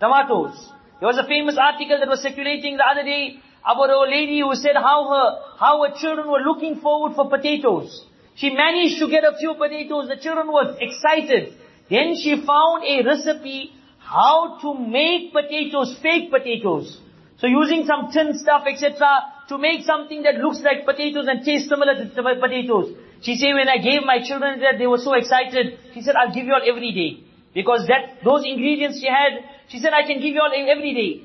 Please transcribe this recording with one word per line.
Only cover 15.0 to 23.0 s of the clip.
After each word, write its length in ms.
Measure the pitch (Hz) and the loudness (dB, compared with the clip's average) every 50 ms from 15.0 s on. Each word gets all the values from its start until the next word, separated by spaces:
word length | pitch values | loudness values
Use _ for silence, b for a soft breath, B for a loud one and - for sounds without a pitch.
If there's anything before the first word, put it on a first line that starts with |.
| 302 330 349 349 349 330 - | 2 2 0 -2 -4 -4 -4
potatoes, 640 | 302 294 294 302 302 294 294 - 277 262 240 - - - | -4 -2 -2 -4 -6 -6 -4 -2 -4 -4 -4 -6 -4 -2
fake 280 | 320 330 339 - - | 0 0 0 0 0
potatoes. 680 | - 262 - - 226 214 - 202 165 147 - - - - b b b b b b b | 0 0 0 -2 -4 -4 -2 -2 -2 -4 -4 -8 -14 -20 b b b b b b b
So 100 | _ - | _ 0
using 380 | 247 247 285 311 302 330 330 311 | 2 2 4 2 2 2 0 0
some 260 | 294 302 269 254 - | 0 0 -2 -2 -2
tin 260 | - 311 311 302 294 - | 0 0 0 0 -2 -2
stuff, 260 | - 302 294 285 285 | 2 2 2 2 2
et 120 | 277 277 277 | -2 -4 -2
cetera, 340 | 285 285 285 285 294 285 277 262 - - - - - - | -2 -4 0 2 2 4 4 2 0 -4 -10 -18 -14 -10
to 100 | 277 277 | -6 -2
make 240 | 285 311 330 - 302 | 0 0 -2 0 -2
something 400 | - 311 311 302 - 311 302 294 | -2 -2 -2 -4 -8 -8 -2 0
that 140 | 294 262 | 0 2
looks 240 | 226 254 302 269 - 262 | 2 0 -2 -2 0 0
like 220 | 285 277 285 277 | 0 0 0 0
potatoes 400 | 277 277 - 294 294 294 294 277 262 | -2 -2 -2 -4 -4 -4 -4 -2 -2
and 160 | 262 240 254 | -4 -2 -2
tastes 240 | 294 294 285 285 294 | -2 -2 -2 -2 -2
similar 260 | 285 285 285 277 262 | -2 0 2 2 0
to, 140 | 269 226 202 - | 0 -4 -8 -8
to 80 | 254 240 254 254 247 | -4 -2 -2 0 0
potatoes. 560 | 254 254 254 254 247 247 233 202 170 - B B | 0 -2 -2 -4 -2 0 0 0 0 -2 B B